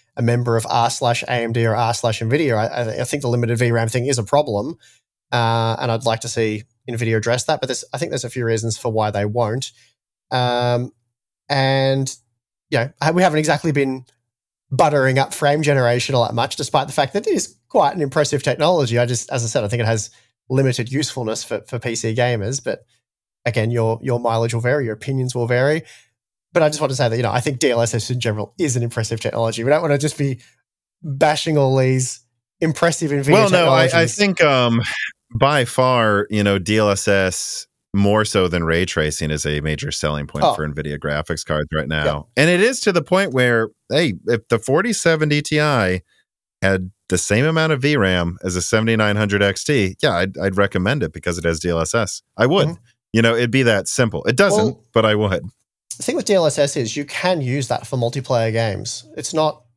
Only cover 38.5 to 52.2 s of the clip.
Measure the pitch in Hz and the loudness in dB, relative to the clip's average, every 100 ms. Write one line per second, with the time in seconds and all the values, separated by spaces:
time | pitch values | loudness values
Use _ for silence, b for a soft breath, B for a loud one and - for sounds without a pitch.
38.5 | 87 82 82 92 - 78 - 78 76 76 | 0 0 0 0 -2 -2 -2 -4 -2 -2
39.5 | 73 76 76 71 - 78 76 71 76 165 | -2 -4 -6 -6 -4 -4 -4 -6 -2 -2
40.5 | 110 76 71 73 73 76 73 - 80 - | -2 -6 -6 -8 -8 -6 -6 -6 -8 -4
41.5 | 76 73 78 71 78 76 73 - - 156 | -4 -2 -4 -4 -2 -2 -4 -8 -2 0
42.5 | 180 226 262 214 175 139 185 196 131 123 | 2 0 0 -2 -2 0 0 0 0 2
43.5 | 117 113 - - 147 165 87 - 117 - | 0 -2 -8 -4 0 0 -2 -2 -2 0
44.5 | 113 - 147 226 202 170 160 151 147 143 | -2 0 0 0 0 0 0 0 0 0
45.5 | 151 151 131 95 90 - _ _ _ _ | 0 2 2 2 -2 -6 _ _ _ _
46.5 | _ 95 95 92 - - 90 - 107 151 | _ 0 0 -2 -12 -4 -2 2 2 2
47.5 | 160 160 143 143 147 95 90 85 90 92 | 2 0 0 2 2 2 2 0 -4 -4
48.5 | 90 - 110 113 110 104 104 104 101 101 | -4 0 0 2 2 2 2 2 2 2
49.5 | 101 - 139 95 - 147 87 98 92 98 | 0 -2 0 0 0 0 0 -2 -2 -2
50.5 | 95 98 92 95 143 85 80 87 85 85 | 0 0 0 0 0 -4 -4 -6 -2 -2
51.5 | 82 87 82 80 117 101 - | -2 -2 -2 0 -2 -2 -8